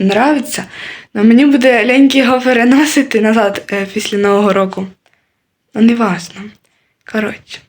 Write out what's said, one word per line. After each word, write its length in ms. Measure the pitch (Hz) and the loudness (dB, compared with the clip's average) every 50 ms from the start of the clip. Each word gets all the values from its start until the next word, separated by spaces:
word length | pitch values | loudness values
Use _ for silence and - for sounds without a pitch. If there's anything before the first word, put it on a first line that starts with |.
нравиться, 640 | 190 190 196 214 247 294 302 277 233 - - - 190 - - - - - - - - _ - | -2 -2 0 0 0 0 0 -2 -4 -8 -10 -10 -12 -12 -14 -18 -16 -16 -16 -18 -18 _ -4
але 100 | 208 208 | 0 2
мені 220 | 226 233 240 285 | 4 6 6 4
буде 380 | 285 277 247 247 262 247 233 208 | 4 2 4 4 2 2 2 2
ліньки 340 | 247 247 269 277 269 269 269 | 2 4 4 4 4 4 2
його 220 | 262 240 254 254 | 2 2 0 0
переносити 800 | 247 254 254 233 233 247 269 277 302 302 - 294 262 269 - 220 | 0 0 0 2 2 2 4 2 2 2 0 -2 -2 0 0 0
назад, 440 | 214 214 220 226 208 196 196 - - - | 0 2 2 2 0 0 -2 -6 -8 -8
е, 140 | 202 202 196 | -8 -8 -6
після 320 | 190 - 214 202 - 214 202 | -6 -8 -8 -8 -6 -4 -2
Нового 340 | 202 202 202 202 208 202 | 0 0 2 2 2 2
року. 340 | 190 196 196 190 190 190 190 190 - _ _ _ _ _ _ _ _ _ _ _ _ _ _ _ - | 0 0 -2 -4 -4 -8 -12 -12 -14 _ _ _ _ _ _ _ _ _ _ _ _ _ _ _ -2
Ну, 80 | 214 | 2
не 120 | 220 233 233 | 2 2 2
важно. 480 | 233 226 202 175 175 - - - 190 202 214 - _ _ _ _ _ _ _ _ _ _ - | 2 -2 -2 -4 -6 -8 -14 -18 -18 -20 -20 -20 _ _ _ _ _ _ _ _ _ _ -8
Коротше. 480 | - 214 208 202 - - _ - - - _ | -6 -6 -6 -6 -8 -12 _ -20 -20 -20 _